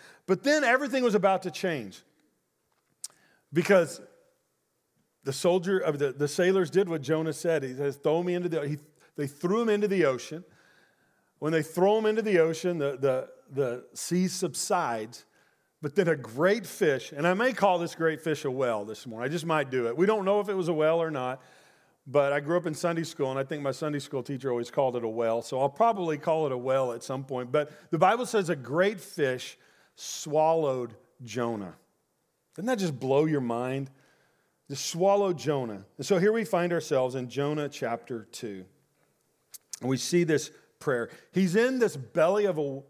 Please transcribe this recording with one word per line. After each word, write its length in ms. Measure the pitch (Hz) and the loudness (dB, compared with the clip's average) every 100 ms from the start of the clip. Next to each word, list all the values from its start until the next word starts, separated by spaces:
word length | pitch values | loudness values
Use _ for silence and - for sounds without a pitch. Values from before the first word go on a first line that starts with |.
| - - - | -20 -10 -2
But 160 | 185 | 0
then 200 | 277 208 | 2 4
everything 400 | 240 254 285 262 | 4 2 2 0
was 120 | 247 202 | 2 4
about 280 | 196 190 | 4 2
to 80 | 185 | -2
change 520 | - 190 151 101 - _ _ _ _ _ _ _ _ _ _ - _ _ _ _ | -4 -4 -4 -6 -14 _ _ _ _ _ _ _ _ _ _ -20 _ _ _ _
because 500 | 151 180 196 160 - - _ _ _ _ _ _ _ _ _ _ _ | 0 6 6 6 -2 -18 _ _ _ _ _ _ _ _ _ _ _
the 100 | 139 | -8
soldier, 460 | 135 175 180 175 190 | 0 2 2 2 0
of 180 | 165 143 | 0 0
the, 140 | 143 | -2
the 160 | 131 143 | 0 -2
sailors 420 | 165 180 190 160 | 2 2 2 2
did 180 | 165 190 | 0 0
what 140 | 165 | -2
Jonah 320 | 127 160 160 | -2 -2 -2
said. 300 | 147 175 160 | -4 -2 -2
He 100 | 135 | -2
says, 220 | 127 143 139 | -4 -4 -2
"Throw 240 | 160 165 | 0 0
me 140 | 180 180 | 0 -2
into 140 | 175 | -2
the," 180 | 160 147 | -4 -4
he, 100 | 147 - _ _ - | -6 -10 _ _ -8
they 100 | 139 | -8
threw 360 | 143 175 220 | -4 -2 0
him 80 | 233 | 2
into 180 | 208 208 | 2 2
the 180 | 190 147 | 2 2
ocean. 380 | 127 - 156 - _ _ _ _ _ _ _ _ _ | 0 -6 -14 -16 _ _ _ _ _ _ _ _ _
When 140 | 151 | 0
they 100 | 160 | 0
throw 340 | 151 - 196 220 | 0 2 4 4
him 80 | 214 | 2
into 160 | 214 | 0
the 180 | 214 185 | 2 4
ocean, 380 | 160 160 180 170 | 4 2 -2 -2
the, 180 | 139 127 | -2 0
the, 300 | 135 131 - - - | 0 0 -4 -12 -8
the 360 | 135 131 123 - | -2 -2 -2 -10
sea 340 | - - 175 185 | -12 -2 0 0
subsides, 960 | - 170 - - 185 147 113 110 120 - _ _ _ _ _ | 0 -4 -4 -2 0 0 -2 -6 -12 -20 _ _ _ _ _
but 140 | 147 202 | -2 2
then 140 | 170 | 2
a 60 | 151 | 2
great 480 | 123 120 180 226 180 | -2 2 2 2 -2
fish, 460 | - 170 135 - 143 | 0 2 2 -2 -2
and 100 | 170 | 0
I 80 | |
may 200 | 185 254 | 2 0
call 260 | 214 196 180 | 2 2 2
this 160 | 170 - | 0 -2
great 260 | 165 156 | -2 0
fish 220 | 165 151 | -2 -2
a 80 | 139 | -2
whale 320 | 127 127 110 | -2 0 -2
this 240 | 104 107 127 | -4 -10 -12
morning. 220 | 113 131 | -8 -6
I 20 | |
just 140 | 165 165 | -4 0
might 240 | 156 139 | 0 0
do 180 | 127 117 | 0 0
it. 80 | 131 | 2
We 100 | 196 | 2
don't 200 | 220 190 | 2 2
know 160 | 208 | 0
if 80 | 202 | 0
it 40 | |
was 140 | 190 170 | -2 0
a 60 | |
whale 280 | 156 151 170 | 2 2 2
or 80 | 160 | 0
not, 320 | 143 127 135 - - _ _ _ _ 139 | -2 -4 -6 -12 -20 _ _ _ _ -2
but 280 | 139 139 | 2 4
I 80 | 147 | 2
grew 160 | 143 175 | 0 -2
up 80 | 170 | -2
in 80 | |
Sunday 320 | 151 175 170 160 | -2 -2 -2 -4
school, 240 | - 131 | -4 -2
and 100 | 135 | -2
I 40 | |
think 200 | 135 151 | -4 -4
my 80 | 139 | -4
Sunday 280 | 127 156 147 | -4 -4 -4
school 220 | 135 135 | -6 -8
teacher 300 | 123 135 135 | -6 -6 -4
always 180 | 120 117 | -4 -2
called 280 | - 135 120 | 0 0 0
it 60 | 113 | -4
a 20 | |
whale, 340 | 113 113 117 | -2 0 0
so 200 | - 131 | -2 0
I'll 80 | 139 | 0
probably 480 | - 233 208 170 147 | 2 2 2 -2 -2
call 280 | 170 160 151 | 0 0 0
it 60 | |
a 60 | 127 | -2
whale 340 | 127 135 127 | 0 0 0
at 120 | 120 | -4
some 200 | - 135 | -6 -8
point. 300 | 135 127 123 | -6 -8 -2
But 180 | 151 147 - - | -2 -2 -8 -6
the 60 | 160 | 4
Bible 280 | 185 233 240 | 4 4 2
says 240 | 220 170 | 0 0
a 60 | 156 | -2
great 440 | 120 156 196 220 | -2 0 2 0
fish 580 | - - 135 127 - - _ _ _ - | -8 -2 0 0 -6 -16 _ _ _ -18
swallowed 1000 | - - 160 147 156 165 147 127 120 107 _ - | -12 -10 -2 2 4 2 2 -2 -6 -10 _ -20
Jonah. 520 | 120 113 117 110 92 82 _ _ _ _ _ _ _ - | -10 -4 -4 -4 -8 -14 _ _ _ _ _ _ _ -8
Doesn't 120 | 220 | -4
that 120 | 240 | -2
just 200 | 180 131 | -2 -2
blow 240 | 131 139 | 0 2
your 180 | 156 151 | 2 0
mind? 480 | 120 117 127 135 135 _ _ _ _ _ _ _ - | -2 -4 -4 -6 -8 _ _ _ _ _ _ _ -14
Just 180 | 139 - | -10 -8
swallowed 500 | 170 196 202 196 156 | 0 2 4 2 -2
Jonah. 480 | 135 143 120 98 101 - | -2 -2 -4 -10 -14 -8
And 80 | 135 | 0
so 140 | 190 | 4
here 140 | 202 | 4
we 100 | 226 | 2
find 300 | 220 175 175 | 2 0 2
ourselves 420 | 170 - 139 127 131 | 0 0 0 0 -2
in 140 | 123 | -6
Jonah 400 | 123 143 151 143 | -4 -2 -2 -6
chapter 580 | - 120 120 - 117 107 | -6 -6 -6 -6 -10 -10
two. 340 | - 117 95 92 _ _ _ _ _ _ _ _ - _ - | -12 -12 -12 -14 _ _ _ _ _ _ _ _ -20 _ -8
And 100 | 127 | -4
we 60 | 135 | -2
see 300 | - 175 165 | 0 2 2
this 260 | 147 - - _ - | 0 -2 -14 _ -8
prayer. 300 | - 123 117 - - | -2 -2 -4 -10 -6
He's 240 | 185 190 196 | 0 2 2
in 200 | 247 262 | 2 2
this 200 | 220 143 | 0 -2
belly 480 | 123 - 160 208 202 | -4 2 4 4 0
of 120 | 160 | 0
a, 240 | 143 135 - | -4 -6 -10